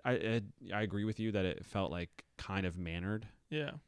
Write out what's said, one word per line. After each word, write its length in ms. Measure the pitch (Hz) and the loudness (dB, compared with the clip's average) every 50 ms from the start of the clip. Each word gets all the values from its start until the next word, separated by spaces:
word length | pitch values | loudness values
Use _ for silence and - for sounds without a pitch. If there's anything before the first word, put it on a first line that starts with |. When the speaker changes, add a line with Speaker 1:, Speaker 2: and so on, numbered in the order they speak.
| - | 0
Speaker 1:
I, 60 | 127 | 2
I, 300 | 123 - - 110 113 117 101 107 - - - - 98 | 2 4 4 2 2 2 0 -2 -8 -14 -8 -4 0
I 80 | 107 107 | 0 0
agree 220 | 95 98 104 104 | 2 2 2 2
with 140 | 110 107 - | 2 0 0
you 120 | 110 110 | 0 2
that 140 | 101 98 92 | 2 4 4
it 200 | 90 - - - | 2 2 -2 -4
felt, 240 | - - 101 95 62 | -2 0 0 0 0
like, 320 | 80 87 87 - _ - - _ _ | 0 -2 -4 -6 _ -14 -20 _ _
kind 280 | - - - 95 98 95 | -10 -6 -2 0 0 0
of 120 | 90 82 | 0 0
mannered 500 | 92 87 82 82 85 90 98 107 110 107 - - - _ - | -2 -2 -2 -2 -2 -2 0 -2 -2 -4 -8 -16 -18 _ -4
Speaker 2:
Yeah. 220 | 151 151 147 143 - 147 - | -4 -2 -2 -4 -6 -10 -12